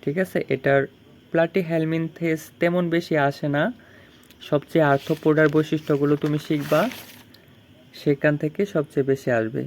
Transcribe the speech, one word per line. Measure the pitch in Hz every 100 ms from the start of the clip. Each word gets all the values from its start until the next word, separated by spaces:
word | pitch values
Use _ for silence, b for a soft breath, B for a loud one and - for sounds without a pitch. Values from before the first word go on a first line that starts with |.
ঠিক | - 151
আছে। | 185 175 -
এটার | 135 139 139 135 _ - - -
প্লাটিহেলমিনথেস | 165 165 190 165 165 160 165 165 - 170 160 - _
তেমন | 170 175 175
বেশি | 165 170 156
আসে | 143 139 151
না, | 143 180 247 B B B B B B
সবচেয়ে | - 147 - 165 147
আর্থ্রোপোডার | 139 - 156 156 151 156
বৈশিষ্ট্যগুলো | 151 156 156 - 143 143 147
তুমি | 151 147 -
শিখবা, | 156 147 151 214 - - - - B B B _ - -
সেখান | - - 143 151 147
থেকে | 156 - 202
সবচেয়ে | 165 147 -
বেশি | 135 135 135
আসবে। | 117 110 135